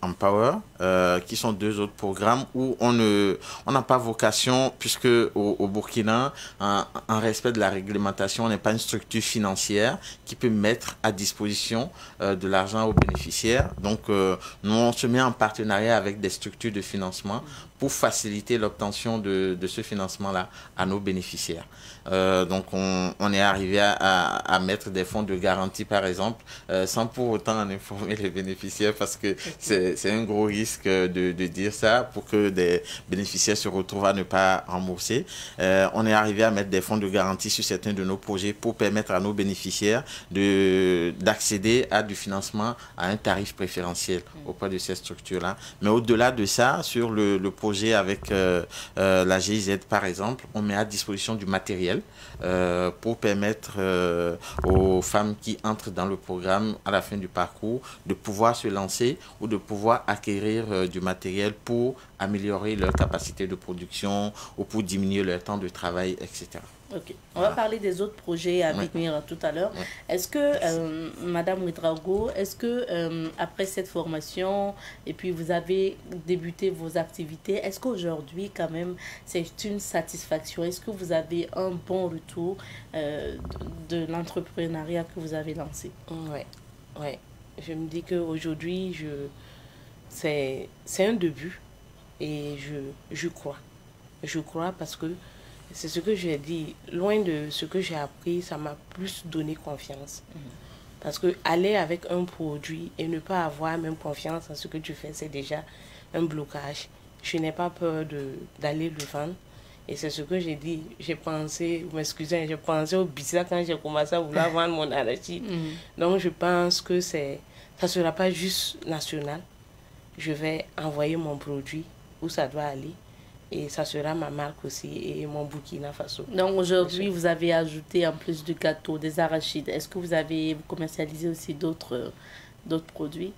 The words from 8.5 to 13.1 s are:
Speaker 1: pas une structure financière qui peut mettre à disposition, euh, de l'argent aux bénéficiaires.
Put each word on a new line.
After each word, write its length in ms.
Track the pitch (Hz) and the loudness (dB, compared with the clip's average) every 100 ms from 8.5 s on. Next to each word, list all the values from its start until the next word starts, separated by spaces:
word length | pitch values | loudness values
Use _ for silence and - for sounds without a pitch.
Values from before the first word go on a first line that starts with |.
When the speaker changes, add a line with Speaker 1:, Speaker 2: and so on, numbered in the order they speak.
| 101 | 2
Speaker 1:
pas 140 | 113 | 2
une 60 | 110 | 2
structure 440 | - 110 - 113 | 0 -4 -2 -2
financière 760 | 107 - 104 98 - 101 110 185 - - | 0 0 0 0 2 4 4 2 -8 -16
qui 100 | - - | -14 -2
peut 120 | 120 | 2
mettre 460 | 110 104 120 - - | 4 4 2 -2 -2
à 100 | 110 | -2
disposition, 760 | 98 101 - 104 104 - 113 143 - - - | 0 -4 -2 -2 -2 -2 -2 -2 -6 -20 -4
euh, 140 | 98 | -2
de 140 | 95 95 | 0 4
l'argent 380 | 95 98 110 110 | 4 4 2 4
aux 40 | |
bénéficiaires. 800 | 101 - | 6 4